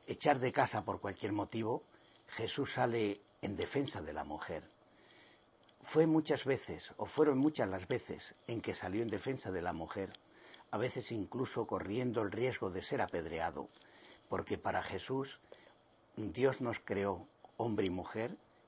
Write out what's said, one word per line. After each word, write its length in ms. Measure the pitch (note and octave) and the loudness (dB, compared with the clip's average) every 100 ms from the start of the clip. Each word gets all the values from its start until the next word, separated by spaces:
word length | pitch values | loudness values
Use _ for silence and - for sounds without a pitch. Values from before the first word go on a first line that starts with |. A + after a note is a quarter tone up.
| - | -8
echar 320 | B2+ D#3 C#3 | 2 4 6
de 120 | B2 | 4
casa 320 | C#3+ B2 G#2+ | 4 4 2
por 160 | F#2 F#2 | 0 -2
cualquier 320 | G2+ F#2 G#2 | -4 -2 0
motivo, 520 | G#2 G2 A2+ A2 D3 - - - - - | 0 0 -2 -2 -2 -6 -20 -20 -20 -12
Jesús 460 | - A2+ - C3 | -6 -2 -2 0
sale 480 | - B2 A#2 G#2+ G2+ - _ | 2 2 4 2 0 -8 _
en 140 | - G2 | -4 -2
defensa 460 | F2 C#3 C#3 G#2+ | 0 0 0 -2
de 120 | D2+ | -4
la 100 | D2+ | -6
mujer. 400 | D2 D2+ - D#2+ - - - - - - - - _ _ - - | -6 -6 -6 -6 -8 -20 -20 -20 -20 -20 -20 -20 _ _ -20 -16
Fue 240 | - D#3 D#3+ | 2 6 8
muchas 380 | D#3 D#3 C#3 - | 6 4 0 2
veces, 460 | B2 - E2 - - | 0 -2 -10 -10 -8
o 80 | G#2 | -2
fueron 320 | - D3+ C3 | 4 6 6
muchas 320 | D3+ D3+ G#2 | 4 4 0
las 180 | F#2+ F#2 | 0 -2
veces, 480 | B2 - - - - - | -4 -4 -10 -10 -12 -8
en 140 | A2+ | -4
que 140 | G#2+ F#2+ | -2 -4
salió 260 | F#2 G#2 | -2 -2
en 80 | A2+ | -2
defensa 420 | G2 C3 C3 - | -2 -2 -4 -4
de 100 | F#2 | -2
la 120 | F2 | -2
mujer, 380 | E2 E2 G2+ F#2 - - - - - - | -2 -4 -4 -6 -8 -20 -20 -20 -20 -6
a 60 | G#2 | -2
veces 340 | A#2+ C3 - | -2 -2 -2
incluso 540 | A2+ F#2 A#2+ B2+ B2 G#2+ | -4 -4 -2 -2 -2 0
corriendo 560 | F#2+ F2+ A2 B2 A2+ | -2 0 0 0 0
el 100 | G2+ | 0
riesgo 380 | G2+ B2+ A2+ G2+ | 0 0 0 -2
de 120 | F2+ | -2
ser 200 | - C3 | -2 0
apedreado, 680 | G2 F2 D#2+ D#2+ E2 C#2+ - - - - - - - | 0 -2 -2 -2 -2 -4 -10 -14 -20 -20 -20 -20 -4
porque 280 | F#2+ - G#2 | -4 -2 -2
para 260 | G#2 F#2 | 0 -2
Jesús, 560 | - F#2+ - C3 C3+ - - - - - _ _ _ - | -2 -4 -4 -4 -4 -10 -20 -20 -20 -20 _ _ _ -8
Dios 460 | G#2 F2 C3+ - | -6 2 2 4
nos 180 | A#2+ A#2 | -2 -2
creó 480 | - G2+ G2+ F2+ - _ - - | -2 0 2 0 -6 _ -12 -4
hombre 300 | A#2 G#2 F#2+ | 0 2 2
y 20 | |
mujer 480 | F#2 E2+ A2+ B2 G3+ - _ | 0 -4 -4 -4 -6 -16 _